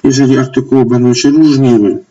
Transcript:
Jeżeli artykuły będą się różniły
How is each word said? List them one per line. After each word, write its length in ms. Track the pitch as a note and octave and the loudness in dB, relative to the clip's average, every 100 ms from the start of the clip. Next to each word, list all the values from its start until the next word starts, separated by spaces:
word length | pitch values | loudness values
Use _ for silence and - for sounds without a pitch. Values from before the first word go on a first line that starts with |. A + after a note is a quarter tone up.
Jeżeli 340 | C#3 C3 C3 C3 | -2 0 0 0
artykuły 460 | C3 - C3 C3+ | -2 -6 -2 0
będą 300 | A#2 A#2+ B2 | 0 0 0
się 160 | B2 C#3+ | 0 0
różniły 680 | D3+ D#3 C3+ C3 A2+ G2+ - - | 2 2 2 2 2 0 -4 -10